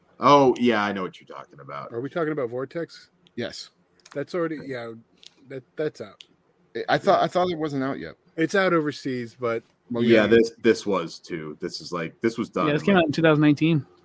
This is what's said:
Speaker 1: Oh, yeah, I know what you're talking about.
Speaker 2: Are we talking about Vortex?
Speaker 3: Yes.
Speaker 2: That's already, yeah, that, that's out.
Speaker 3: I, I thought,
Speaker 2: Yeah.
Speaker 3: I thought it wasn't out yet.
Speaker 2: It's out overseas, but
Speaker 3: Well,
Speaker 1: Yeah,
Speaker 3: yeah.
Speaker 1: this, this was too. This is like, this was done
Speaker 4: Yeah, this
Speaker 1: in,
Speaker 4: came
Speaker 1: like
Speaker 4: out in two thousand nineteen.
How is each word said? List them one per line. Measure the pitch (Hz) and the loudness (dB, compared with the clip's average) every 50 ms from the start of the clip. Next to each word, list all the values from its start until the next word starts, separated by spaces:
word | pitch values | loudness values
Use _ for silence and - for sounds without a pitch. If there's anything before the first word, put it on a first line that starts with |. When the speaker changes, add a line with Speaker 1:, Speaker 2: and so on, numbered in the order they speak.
| _ _ _ - | _ _ _ 0
Speaker 1:
Oh, | 110 131 143 143 139 127 113 113 | 4 6 8 8 8 6 4 4
yeah, | 120 120 113 107 104 | 2 2 2 2 2
I | 101 | 0
know | 98 98 92 | -2 -4 -6
what | 85 - - | -8 -10 -14
you're | - - 76 | -20 -18 -18
talking | 69 69 _ - 71 | -18 -18 _ -20 -20
about. | 69 67 71 71 67 - - | -16 -14 -12 -12 -12 -10 -10
Speaker 2:
Are | 117 | -10
we | 127 139 | -10 -8
talking | - 180 160 151 156 | -6 -4 -4 -4 -4
about | 147 127 113 | -4 -6 -6
Vortex? | 120 127 135 135 - 170 165 - - - - _ _ _ _ _ - | -6 -8 -10 -8 -8 -10 -10 -10 -12 -20 -20 _ _ _ _ _ -10
Speaker 3:
Yes. | 117 117 - - - - - _ _ _ _ _ _ _ - - | -8 -8 -8 -8 -12 -18 -18 _ _ _ _ _ _ _ -14 -10
Speaker 2:
That's | 143 143 - - | -10 -10 -8 -6
already, | 180 165 160 156 139 123 | -6 -4 -4 -6 -8 -10
yeah, | 135 131 120 117 117 113 113 117 _ _ _ - - _ _ _ 131 | -10 -10 -10 -10 -12 -14 -16 -20 _ _ _ -20 -20 _ _ _ -16
that, | 135 131 123 _ _ - | -16 -16 -16 _ _ -4
that's | 156 151 - - | -4 -4 -4 -8
out. | 113 98 - _ - _ _ _ _ _ _ _ _ _ - | -16 -16 -16 _ -20 _ _ _ _ _ _ _ _ _ -10
Speaker 3:
I, | 113 - - | -8 -2 0
I | 139 151 | 0 0
thought, | - 196 180 107 | 4 2 4 4
Speaker 2:
Yeah. | 127 | 2
Speaker 3:
I | 165 | 0
thought | - 180 180 180 | 2 0 0 0
it | 175 156 | 0 -4
wasn't | 156 156 143 135 131 | -4 -4 -2 -4 -4
out | 135 127 65 | -4 -6 -8
yet. | 76 80 - _ _ _ - | -10 -12 -14 _ _ _ -4
Speaker 2:
It's | 165 160 156 - | -4 -2 0 0
out | 196 190 185 175 | 2 2 2 2
overseas, | 165 147 147 135 - - 139 127 123 120 113 - - | 2 0 0 -4 -6 -6 -6 -6 -6 -6 -10 -10 -6
but | 123 117 113 110 - _ _ _ _ - | -4 -2 -2 -2 -6 _ _ _ _ -6
Speaker 3:
Well, | 120 117 120 | -2 0 4
Speaker 1:
Yeah, | 113 117 110 104 | 6 6 6 6
Speaker 3:
yeah. | 101 | 6
Speaker 1:
this, | 113 113 110 - - _ | 6 4 4 4 -2 _
this | - 117 107 - - | 2 2 2 2 0
was | 101 98 87 85 82 - - | -2 -2 -2 -2 -6 -10 -16
too. | _ - 90 80 78 76 76 - | _ -12 -10 -10 -10 -10 -12 -10
This | 92 85 - - | -10 -10 -10 -10
is | 80 73 | -12 -10
like, | 87 85 82 80 - - | -8 -8 -8 -8 -10 -4
this | - 113 110 - | -4 -4 -2 -2
was | 104 - | -8 -6
done | - 92 90 - | -4 -2 -2 0
Speaker 4:
Yeah, | 147 | 0
this | 151 | 0
Speaker 1:
in, | - 202 | 0 2
Speaker 4:
came | 196 | 2
Speaker 1:
like | 180 165 | 2 2
Speaker 4:
out | 151 | 2
in | 135 | 0
two | - | 0
thousand | 160 160 151 147 | 2 2 4 4
nineteen. | 156 151 147 - 151 165 170 143 - _ _ _ | 4 4 4 2 2 0 0 0 -2 _ _ _